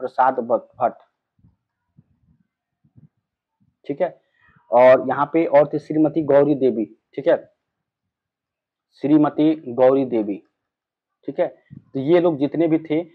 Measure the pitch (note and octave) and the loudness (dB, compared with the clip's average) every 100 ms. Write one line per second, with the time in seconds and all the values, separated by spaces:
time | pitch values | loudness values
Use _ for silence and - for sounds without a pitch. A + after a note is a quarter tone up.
0 | B2+ - C3 C3 A#2 A2 - - A#2 - | -8 -2 -2 -2 -2 -4 -6 -6 -6 -6
1 | _ _ _ _ _ _ _ _ _ _ | _ _ _ _ _ _ _ _ _ _
2 | _ _ _ _ _ _ _ _ _ _ | _ _ _ _ _ _ _ _ _ _
3 | _ _ _ _ _ _ _ _ - C#3+ | _ _ _ _ _ _ _ _ -14 -8
4 | F#3 - _ _ _ _ - A#2+ B2+ B2+ | -8 -8 _ _ _ _ -2 4 6 6
5 | B2 C3 D3 E3 E3 C#3+ D3+ D3 - D#3 | 2 -4 -2 -2 2 2 2 -2 -6 -2
6 | D#3 E3 D3+ C#3 C#3+ C#3 C3 A2+ G#2 - | 0 0 2 2 2 2 0 -2 -6 -10
7 | _ - D#3 D3 - _ _ _ _ _ | _ -6 -2 -2 -4 _ _ _ _ _
8 | _ _ _ _ _ _ _ _ _ _ | _ _ _ _ _ _ _ _ _ _
9 | - D3+ D3 - D#3 D#3 C3 A#2+ B2+ C#3 | 0 2 2 0 -2 -2 -6 0 2 2
10 | B2+ A#2 G#2+ F#2+ - _ _ _ _ _ | 0 -4 -4 -8 -14 _ _ _ _ _
11 | _ _ - C#3 D#3 - _ - - C3+ | _ _ -12 -6 -6 -8 _ -20 -14 -8
12 | C3+ F3 F3 C#3 C#3 D#3 E3 D#3 D#3 D3+ | 0 0 0 -2 -4 -2 -2 -2 -4 -6
13 | F3 | -8